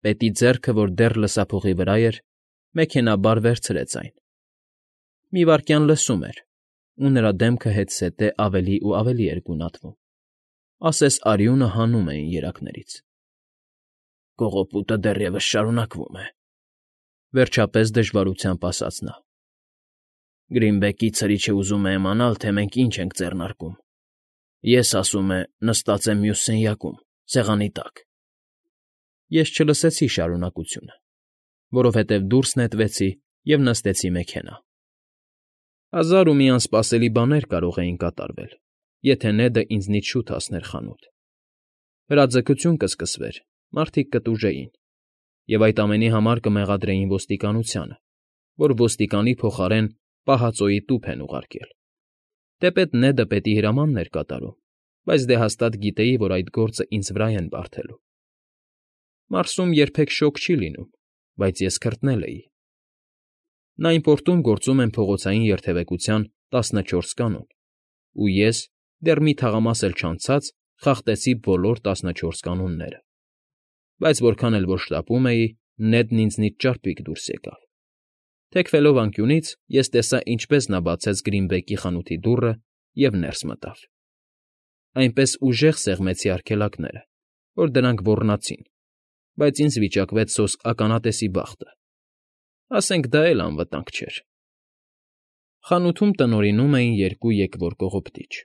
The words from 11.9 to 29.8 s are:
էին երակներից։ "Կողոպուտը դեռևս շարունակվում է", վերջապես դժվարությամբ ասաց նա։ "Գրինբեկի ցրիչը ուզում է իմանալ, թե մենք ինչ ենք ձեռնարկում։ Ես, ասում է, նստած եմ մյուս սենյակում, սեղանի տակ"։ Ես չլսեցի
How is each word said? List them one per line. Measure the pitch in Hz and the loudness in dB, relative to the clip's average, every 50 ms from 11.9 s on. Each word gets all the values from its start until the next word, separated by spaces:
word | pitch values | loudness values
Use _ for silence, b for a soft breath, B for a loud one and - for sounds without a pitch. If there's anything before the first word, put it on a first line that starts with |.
| 117 113 95 78 | 2 0 0 -2
էին | 71 76 73 80 | -4 -6 -6 -4
երակներից։ | 87 80 - 87 - - - - - - - - - - _ _ _ _ _ _ _ _ _ _ _ _ _ _ _ _ _ _ _ _ _ _ _ _ _ _ _ - | -4 -4 -6 -6 -10 -10 -14 -14 -14 -16 -18 -18 -20 -20 _ _ _ _ _ _ _ _ _ _ _ _ _ _ _ _ _ _ _ _ _ _ _ _ _ _ _ -4
"Կողոպուտը | 110 104 92 98 95 - - 104 98 - 110 104 | -4 -2 0 -2 -4 -2 -4 -6 -2 -2 -2 0
դեռևս | 101 110 98 98 104 92 95 98 - | 0 0 0 0 -2 -4 -4 -4 -4
շարունակվում | - - 107 104 110 117 117 110 113 - 82 - - - | -2 0 0 0 0 0 -2 -2 -4 -8 -12 -12 -12 -12
է", | - - - _ _ _ _ _ _ _ _ _ _ _ _ _ _ _ _ _ _ _ _ - | -14 -14 -16 _ _ _ _ _ _ _ _ _ _ _ _ _ _ _ _ _ _ _ _ 0
վերջապես | 127 127 - - 123 107 98 - 113 110 110 | 0 0 2 2 0 0 2 2 2 2 2
դժվարությամբ | 107 120 107 - - 104 95 95 92 - - 95 87 85 - | 2 0 0 2 0 0 0 0 -2 -2 -2 -4 -2 -2 -4
ասաց | 90 87 - - - - - | -6 -4 -4 -6 -6 -8 -10
նա։ | - - - - _ _ _ _ _ _ _ _ _ _ _ _ _ _ _ _ _ _ _ _ _ _ _ _ _ _ | -12 -12 -14 -16 _ _ _ _ _ _ _ _ _ _ _ _ _ _ _ _ _ _ _ _ _ _ _ _ _ _
"Գրինբեկի | - 120 113 107 104 98 101 101 98 - 113 107 | 0 2 2 4 2 2 0 0 0 0 -2 -2
ցրիչը | 104 - 113 101 104 101 - - 101 | 0 0 0 0 0 0 0 0 0
ուզում | 101 98 95 104 101 98 | 0 0 -2 -2 -2 0
է | 95 | 0
իմանալ, | 98 95 95 95 101 113 123 120 110 | 0 0 0 0 0 2 0 0 0
թե | - - 110 | -2 -2 -2
մենք | 101 101 104 95 - 123 | 0 0 -2 -2 0 0
ինչ | 131 117 - | 0 0 0
ենք | - 90 98 - | -4 -6 -8 -6
ձեռնարկում։ | - 92 87 90 92 85 95 - _ 85 80 101 _ _ _ _ _ _ _ _ _ _ _ _ _ _ _ _ _ - | -6 -6 -4 -4 -6 -8 -8 -10 _ -12 -14 -14 _ _ _ _ _ _ _ _ _ _ _ _ _ _ _ _ _ 0
Ես, | 117 120 123 117 - | 2 4 4 4 2
ասում | - 98 95 - - 98 98 98 | 0 0 -2 0 -2 -2 -2 -2
է, | 92 92 - - _ _ | -2 -4 -4 -8 _ _
նստած | 107 113 110 - - - 101 98 - 113 | -2 -2 -2 -2 0 -2 -2 0 0 0
եմ | 107 104 | 0 0
մյուս | 104 107 101 - | 0 0 0 -2
սենյակում, | - - 110 110 110 107 107 - - 78 - - _ _ _ _ _ - | -2 -2 0 0 0 0 -2 -4 -8 -12 -12 -14 _ _ _ _ _ -2
սեղանի | - 127 110 107 107 104 104 98 | -2 -2 0 0 0 0 0 -2
տակ"։ | _ - - - _ - - _ _ _ _ _ _ _ _ _ _ _ _ _ _ _ _ _ _ _ _ _ _ _ _ _ | _ -8 -12 -12 _ -20 -20 _ _ _ _ _ _ _ _ _ _ _ _ _ _ _ _ _ _ _ _ _ _ _ _ _
Ես | 156 160 156 - | 0 0 0 0
չլսեցի | - - - 151 147 - | 0 0 2 2 2 2